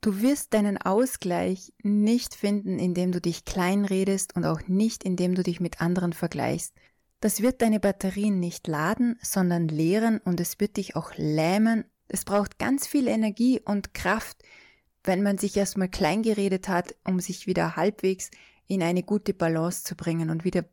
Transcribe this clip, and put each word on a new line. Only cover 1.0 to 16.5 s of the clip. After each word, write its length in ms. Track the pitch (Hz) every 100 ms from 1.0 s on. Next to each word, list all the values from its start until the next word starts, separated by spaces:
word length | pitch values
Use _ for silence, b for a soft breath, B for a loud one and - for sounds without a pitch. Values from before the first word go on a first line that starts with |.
| 262 - 185 175 180 190 - _
nicht 540 | 202 208 208 240 - -
finden, 420 | 202 208 196 185
indem 360 | 185 175 180
du 80 | 180
dich 240 | 170 170 -
kleinredest 920 | - 180 202 202 190 190 196 - -
und 80 |
auch 240 | 160 160 -
nicht, 380 | 185 226 - 190
indem 280 | 180 180
du 100 | 180
dich 180 | 180 170
mit 180 | 170 -
anderen 320 | 170 180 180
vergleichst. 640 | 165 170 151 123 - - b b b b _
Das 200 | 214 -
wird 200 | 233 254
deine 180 | 226 214
Batterien 580 | 202 196 190 185 208 190
nicht 300 | 175 - -
laden, 500 | 151 156 220 240 233
sondern 480 | - - 180 175 165
leeren 480 | 151 160 202 226 220
und 240 | - 175
es 180 | 175 -
wird 160 | 202 -
dich 220 | 190 -
auch 160 | 156 -
lähmen. 680 | 151 151 160 196 220 226 - _ _
Es 160 | 196 -
braucht 340 | 202 202 -
ganz 260 | - 277 -
viel 220 | 294 247
Energie 540 | 220 220 208 240 254
und 300 | - 202 -
Kraft, 500 | - 180 214 - - B B B B B _ -
wenn 180 | 185
man 140 | 202 202
sich 180 | 202 196
erstmal 320 | 190 - 185
kleingeredet 800 | - 185 185 226 208 196